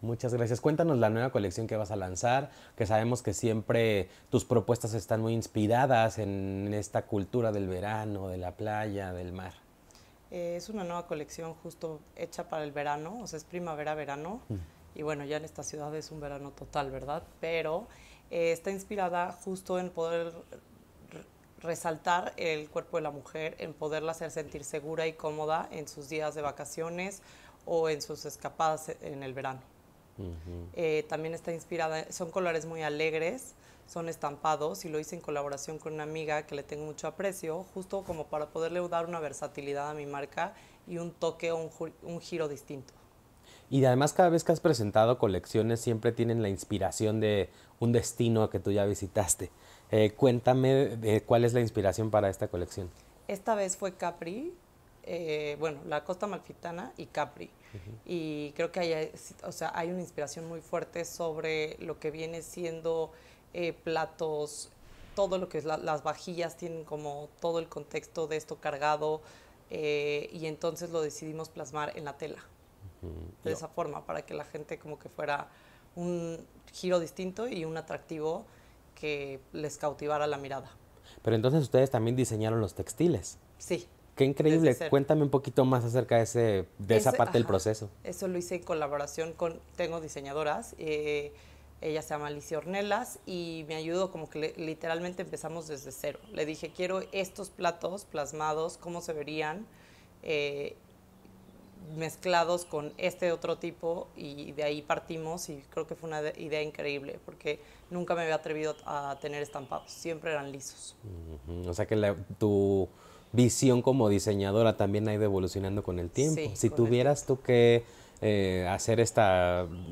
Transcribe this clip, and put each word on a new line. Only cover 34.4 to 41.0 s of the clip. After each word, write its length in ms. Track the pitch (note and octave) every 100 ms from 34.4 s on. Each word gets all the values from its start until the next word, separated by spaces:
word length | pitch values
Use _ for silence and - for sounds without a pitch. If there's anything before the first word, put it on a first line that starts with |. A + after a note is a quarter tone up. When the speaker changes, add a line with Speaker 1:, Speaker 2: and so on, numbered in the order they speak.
| D#3+ D3+ D3+ -
Speaker 2:
y 40 | F3
lo 100 | D3+
hice 160 | D#3
en 80 | F3
colaboración 560 | E3 D3 C#3+ C#3 - D#3
con 140 | D#3+
una 100 | D#3
amiga 420 | D3+ D#3+ D3+ D3+
que 120 | D3+ C#3+
le 80 |
tengo 200 | C#3 D3
mucho 220 | D3+ D3 D#3+
aprecio, 580 | - G3 F#3 E3 D#3+ F#3
justo 300 | - F#3+ G3
como 240 | F#3+ E3+ D3
para 200 | D#3 D3+
poderle 400 | E3 E3 F3 F3
dar 180 | E3+ E3+
una 140 | F3
versatilidad 680 | D3+ C3+ D3 - C#3+ C#3+ D3
a 60 |
mi 120 | D3+ C#3+
marca 480 | C#3+ C#3+ - E3+ - - - -
y 100 |
un 140 | F3